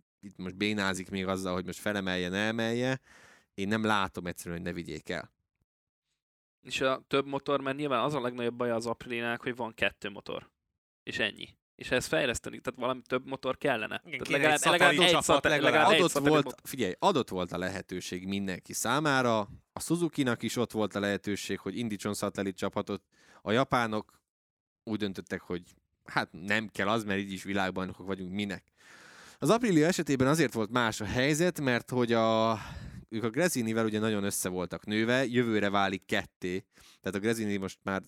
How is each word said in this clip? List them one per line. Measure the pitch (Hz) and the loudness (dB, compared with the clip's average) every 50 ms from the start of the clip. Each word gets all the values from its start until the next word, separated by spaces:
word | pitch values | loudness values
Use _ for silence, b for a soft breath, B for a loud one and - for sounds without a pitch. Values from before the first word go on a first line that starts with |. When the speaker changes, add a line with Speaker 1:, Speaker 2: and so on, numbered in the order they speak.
| _ _ _ _ | _ _ _ _
Speaker 1:
itt | - 101 - | -20 -18 -12
most | - 90 92 92 | -10 -10 -8 -4
bénázik | 95 101 107 107 104 98 95 92 87 92 - | -2 0 0 2 2 0 0 0 -2 -6 -6
még | 98 95 92 | -4 -4 -2
azzal, | 92 95 95 95 90 90 | -2 -2 -2 -2 -2 -2
hogy | 92 87 | -2 -4
most | 90 87 - | -6 -8 -4
felemelje, | - 107 104 101 95 92 92 92 90 90 | -2 -2 -2 0 -2 -2 -2 -2 -2 -2
ne | 92 | -2
emelje, | 101 107 110 113 117 113 113 117 120 127 127 131 131 b b b b b b b b b b b | -2 -2 -2 -2 -2 -2 -2 -2 0 0 -2 -2 -4 b b b b b b b b b b b
én | - 95 | -6 -2
nem | 101 110 110 110 | -2 0 0 2
látom | 107 107 101 95 92 - 95 87 | 2 2 2 0 -2 -6 -8 -8
egyszerűen, | 87 90 - - 90 85 85 | -8 -8 -8 -8 -8 -8 -6
hogy | 87 | -6
ne | 87 85 | -6 -6
vigyék | 87 85 - 76 78 - - | -8 -8 -10 -10 -12 -8 -8
el. | 90 76 - - _ _ _ _ _ _ _ _ _ _ _ _ _ _ _ _ _ _ _ _ _ _ _ _ _ _ | -8 -8 -8 -12 _ _ _ _ _ _ _ _ _ _ _ _ _ _ _ _ _ _ _ _ _ _ _ _ _ _
Speaker 2:
És | - 127 - - | -12 -6 -4 0
a | 139 131 131 123 - | 2 2 0 0 -2
több | - 143 139 139 | 0 0 0 0
motor, | 139 139 135 - 147 143 135 | 0 -4 -4 -2 0 -2 0
mert | 139 135 135 | 0 -2 -4
nyilván | 143 151 143 131 113 113 | -2 -2 0 0 2 0
az | 147 151 | 0 0
a | 135 | -2
legnagyobb | 120 123 123 123 120 120 120 | -2 -4 -4 -2 -2 -2 -2
baj | 120 123 120 | 0 0 0
az | 117 113 117 | 0 0 0
Apriliának, | 117 110 - - 123 120 117 117 117 117 - | -2 -6 -6 -6 -8 -6 -4 -2 -4 -4 -4
hogy | - 131 120 | -6 -6 -6
van | 127 123 113 107 | -6 -6 -8 -2
kettő | - - 101 - - - 101 | -2 -2 -2 -2 -4 -12 -12
motor. | 101 - - - - - - _ _ _ _ _ _ _ _ _ _ _ - | -12 -12 -10 -10 -10 -10 -10 _ _ _ _ _ _ _ _ _ _ _ -14
És | - 110 - | -8 -4 -2
ennyi. | 113 101 - 87 87 - - _ _ _ _ | -2 -2 -4 -8 -16 -16 -18 _ _ _ _
És | - - - | -12 -4 -2
ehhez | 131 127 - | -2 0 0
fejleszteni, | - 160 160 156 123 117 - - 123 113 113 | 0 0 0 0 0 -2 -4 -6 -10 -12 -8
tehát | - 127 120 127 | -8 -8 -6 -4
valami | 117 127 131 127 | -4 -4 -4 -4
több | - - 131 127 135 | -4 -4 -4 -4 -2
motor | 135 135 - - 131 131 | -4 -10 -6 -4 -6 -4
kellene. | - - 143 123 110 107 - - - - | -2 0 0 0 0 -2 -6 -8 -10 -10
Speaker 3:
Igen, | 175 147 127 | -10 -10 -8
Speaker 2:
Tehát | 127 | -4
Speaker 3:
kéne | 127 139 | -2 0
Speaker 2:
legalább, | 139 147 156 151 | 2 4 4 4
Speaker 3:
egy | 143 156 170 | 4 4 4
Speaker 2:
legalább | 175 175 180 175 156 | 6 6 6 6 6
Speaker 3:
szatellit | 165 | 6
Speaker 2:
egy | 175 180 | 6 6
Speaker 3:
csapat | 170 147 - | 6 4 4
Speaker 2:
szate-, | - 160 139 - 170 | 4 4 4 4 4
Speaker 3:
legalább. | 151 143 151 151 151 | 2 4 4 4 6
Speaker 2:
legalább | 156 151 147 160 | 6 6 6 6
egy | 156 | 6
Speaker 1:
Adott | 175 156 | 6 4
Speaker 2:
szatellit | - 143 139 147 156 | 4 4 6 6 6
Speaker 1:
volt, | 151 135 | 6 4
Speaker 2:
motor. | 131 - - - - | 2 -4 -12 -12 -10
Speaker 1:
figyelj, | - 131 107 90 - - | -4 -2 -2 -2 0 2
adott | - 196 190 135 107 - | 2 4 4 4 2 0
volt | 98 90 90 87 | -2 -4 -4 -2
a | 90 | -2
lehetőség | 87 90 92 95 90 85 - 90 90 - - 92 92 92 | -4 -4 -4 -4 -6 -8 -6 -8 -6 -6 -6 -8 -6 -4
mindenki | 95 98 101 98 95 90 - - - 92 | -2 -2 -2 -2 -4 -6 -6 -8 -8 -6
számára, | - - 110 127 147 160 147 139 131 123 120 113 107 101 - - - _ _ - | -4 -2 0 0 2 2 2 2 4 4 4 2 2 0 -2 -8 -20 _ _ -10
a | - | -8
Suzuki-nak | - - 165 170 170 151 - 143 135 123 117 - - | -2 0 0 2 0 0 0 0 2 2 0 0 -2
is | 113 - | -4 0
ott | 123 113 - | -2 -2 -2
volt | - 110 104 95 - | 0 -2 -2 0 0
a | 101 | -2
lehetőség, | 104 101 101 95 - 104 101 - - - 98 - | 0 0 0 -2 -2 -4 -4 -4 -4 -6 -6 -6
hogy | - 98 98 | -6 -8 -6
indítson | 120 120 110 104 92 - 104 101 | -4 -4 -4 -6 -4 -4 -4 -4
szatellit | - 107 101 - 101 98 98 92 | -2 -4 -4 -2 -2 -4 -4 -4
csapatot. | - 104 95 - 104 98 - 101 92 _ _ b b b b b b | -4 -6 -4 -4 -4 -4 -4 -8 -8 _ _ b b b b b b
A | b 98 | b 0
japánok | 107 123 135 - 139 123 117 110 107 107 - _ _ _ _ _ _ _ _ _ _ _ _ _ _ _ - | 2 2 2 2 2 0 0 0 -2 -6 -6 _ _ _ _ _ _ _ _ _ _ _ _ _ _ _ -8
úgy | 113 107 | -6 -4
döntöttek, | 101 104 98 92 104 87 - 98 87 | -2 -2 -4 -4 -6 -8 -8 -8 -8
hogy | - - 90 87 90 - - _ _ _ _ _ - | -6 -6 -8 -8 -8 -12 -20 _ _ _ _ _ -14
hát | - - 143 110 - | -6 -4 -4 -4 -4
nem | - 80 87 101 104 110 110 | -8 -10 -4 -2 -2 -2 -2
kell | 101 - - 98 101 | -4 -4 -2 0 2
az, | 110 117 104 | 2 0 0
mert | 104 95 98 | 0 -2 -2
így | 101 98 | -2 -4
is | 95 90 87 | -6 -6 -6
világbajnokok | 95 98 98 95 92 92 95 92 92 95 - 90 | -2 -2 0 0 0 -2 -4 -4 -6 -8 -10 -8
vagyunk, | 95 98 92 92 90 | -8 -6 -6 -6 -6
minek. | 95 104 104 101 90 87 _ _ B B B B B B B B B B B B B B | -4 -4 -4 -4 -4 -8 _ _ B B B B B B B B B B B B B B
Az | 139 147 | 2 4
Aprilia | 214 233 247 220 175 147 151 | 4 4 4 4 6 6 6
esetében | 170 190 - 156 - 139 123 131 | 4 2 0 0 0 2 4 4
azért | 135 156 165 147 117 - | 4 4 4 2 2 2
volt | 113 107 98 | -2 -2 0
más | 117 123 120 110 107 - | 2 2 2 2 0 -2
a | 107 | -4
helyzet, | 101 110 127 131 147 156 147 175 180 165 - | -2 0 2 2 2 2 2 2 0 0 0
mert | 143 131 123 117 - - | 0 0 0 0 0 -2
hogy | 131 123 123 113 117 | 0 0 2 4 4
a | 113 113 113 113 110 110 113 113 107 B B B B B B B B B - 110 | 4 4 4 4 4 4 2 2 -2 B B B B B B B B B -8 -6
ők | 107 113 | -4 -4
a | 113 | -2
Gresinivel | 107 139 180 175 - 127 113 110 110 113 113 | 0 2 0 2 2 0 -2 0 0 2 0
ugye | 110 107 107 | 2 2 0
nagyon | 110 113 107 101 98 | 0 0 0 0 -2
össze | 101 - - - 95 | -2 -2 -2 -2 -2
voltak | 90 90 87 85 90 85 - | -2 -2 -4 -4 -6 -8 -4
nőve, | 104 104 107 113 117 123 131 135 | -2 0 2 4 4 4 2 2
jövőre | 113 123 120 120 117 110 104 101 101 | 2 2 2 2 4 2 2 2 2
válik | 101 101 98 95 98 92 _ | 2 2 2 2 0 -4 _
ketté. | - 110 101 92 - _ - - 90 90 95 - _ b b b b b b | -2 -2 -2 -2 -6 _ -8 -6 -4 -4 -4 -6 _ b b b b b b
Tehát | - 98 92 | -8 -4 -4
a | 98 | 0
Gresini | 101 113 117 113 110 104 101 | 0 0 0 0 0 -2 -2
most | 98 95 92 - _ - | -2 -4 -6 -8 _ -4
már | 101 98 95 95 | -4 -4 -4 -4